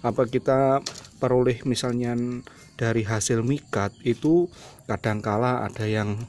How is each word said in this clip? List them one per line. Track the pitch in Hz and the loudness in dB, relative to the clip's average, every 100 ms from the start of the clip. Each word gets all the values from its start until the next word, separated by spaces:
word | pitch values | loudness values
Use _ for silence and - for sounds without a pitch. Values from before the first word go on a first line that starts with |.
Apa | 123 107 120 | -2 0 0
kita | 123 - 135 135 135 - - - - | 0 2 4 4 2 -2 -12 -20 -4
peroleh | 127 127 123 120 131 | 2 4 4 0 -2
misalnya | 117 127 120 120 120 120 123 - - - - | -2 -2 -2 -2 -2 -4 -6 -12 -20 -20 -2
dari | 113 113 | 0 0
hasil | 101 110 - 117 | 0 -2 0 0
mikat | 117 143 - 107 101 - 127 | 2 -2 -2 -2 -2 -2 -2
itu | 113 151 170 175 - - - - | 0 4 4 2 -6 -20 -20 -6
kadangkala | 107 113 107 110 104 123 123 107 | -2 -2 -2 0 0 2 0 -4
ada | - 107 | -4 -2
yang | 107 104 104 | 0 -2 -4